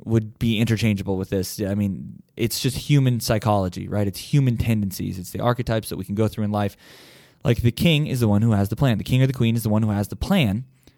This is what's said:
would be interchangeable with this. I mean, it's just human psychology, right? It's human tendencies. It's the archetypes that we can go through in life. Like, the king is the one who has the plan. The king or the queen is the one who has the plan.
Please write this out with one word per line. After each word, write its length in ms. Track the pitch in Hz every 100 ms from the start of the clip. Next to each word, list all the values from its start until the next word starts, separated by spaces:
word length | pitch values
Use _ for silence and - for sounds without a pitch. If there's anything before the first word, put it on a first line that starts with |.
would 340 | - 113 110 -
be 200 | 107 107
interchangeable 580 | 117 110 110 98 98 95
with 140 | 95
this. 280 | 98 92 -
I 160 | 98
mean, 480 | 104 101 78 - - - -
it's 240 | 113 -
just 160 | 131 -
human 420 | - 147 131 120
psychology, 680 | - 110 110 104 92 90 92
right? 180 | 98 101
It's 140 | -
human 380 | - 147 131 113
tendencies. 600 | 120 110 98 - 95 95
It's 120 | 90
the 100 | 101
archetypes 480 | 113 120 117 113 -
that 80 | -
we 80 |
can 100 | 92
go 140 | 101 110
through 160 | -
in 80 | 104
life. 240 | 104 101 - - - - - - _
Like, 200 | - 120
the 100 | 120
king 340 | - 170 151 151
is 140 | 123
the 80 | 113
one 140 | 101
who 100 | 117
has 160 | 104 101
the 80 | 110
plan. 200 | 139 104
The 60 |
king 180 | - 127
or 40 | 135
the 80 |
queen 200 | 131 117
is 80 | 117
the 60 | 110
one 140 | 107
who 80 | 110
has 180 | 101 104
the 80 | -
plan. 480 | - 196 120 101 131 _ -